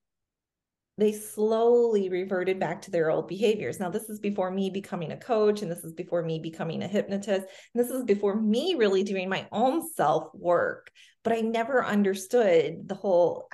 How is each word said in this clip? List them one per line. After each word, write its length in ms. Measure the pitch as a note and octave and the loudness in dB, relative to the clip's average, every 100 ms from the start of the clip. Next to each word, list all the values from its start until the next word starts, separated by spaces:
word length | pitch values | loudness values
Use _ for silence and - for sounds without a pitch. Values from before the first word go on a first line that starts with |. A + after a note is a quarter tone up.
| _ _ _ _ _ _ _ _ _ - | _ _ _ _ _ _ _ _ _ 0
they 140 | G#3+ | 0
slowly 1000 | G#3+ - - G#3+ A3 A#3 A#3+ A#3 G#3+ F#3+ | 0 -6 -2 0 2 4 4 4 2 0
reverted 500 | F3+ F#3+ F#3+ F3+ F#3+ | -2 -2 -2 0 0
back 220 | E3 F3 | -2 -4
to 80 | - | -4
their 200 | E3+ D#3+ | 0 2
old 160 | D#3 D#3 | 0 -2
behaviors. 540 | F#3+ G#3+ G#3+ B2 - | 0 0 2 -2 -4
Now, 80 | F3+ | -4
this 220 | G#3 - | -6 -8
is 100 | G#3+ | -6
before 300 | G#3 G3+ F#3 | -4 -2 -2
me 180 | F#3+ F#3+ | -2 -2
becoming 440 | F#3+ - F3 D#3+ | -4 -6 -8 -8
a 40 | - | -8
coach, 460 | - A3 G#3 G#3 | -2 2 2 2
and 80 | E3+ | -4
this 120 | E3+ | -8
is 120 | E3 | -10
before 280 | E3 F3 F3 | -12 -4 -2
me 180 | E3 D#3+ | -2 -4
becoming 420 | D#3+ - E3 C#3 | -6 -8 -6 -6
a 60 | F3 | -4
hypnotist, 580 | G3+ G3+ G3 G3+ G3 G3 - - | -4 -2 -4 -2 -4 -4 -14 -6
and 100 | A#3 | -2
this 60 | A#3+ | -2
is 160 | C4 | -2
before 340 | A3 G3+ G3+ G#3+ | 0 0 0 0
me 360 | G#3+ A3+ E4+ E4 | 0 0 0 2
really 260 | G#3 F#3+ | 2 2
doing 280 | G#3 F#3+ F#3 | 0 -2 -2
my 180 | F3+ - | -4 -4
own 380 | F3 B3+ D#4+ - | 0 0 0 -2
self-work. 960 | - D3+ D3+ - - F3 E3+ F#2+ - - - - _ | 0 2 2 -2 -6 0 2 2 -4 -12 -20 -20 _
But 80 | A3+ | -2
I 80 | A3+ | 0
never 420 | A3 A3+ A3+ C4 | 0 -2 0 0
understood 1040 | - G#3 G3 G3 - B3 G#3 E3 C#3+ E3 - | 2 2 2 0 0 2 6 4 4 -2 -10
the 100 | F#3+ | -6
whole 520 | G3+ F3 E3+ - - | 2 4 4 2 -8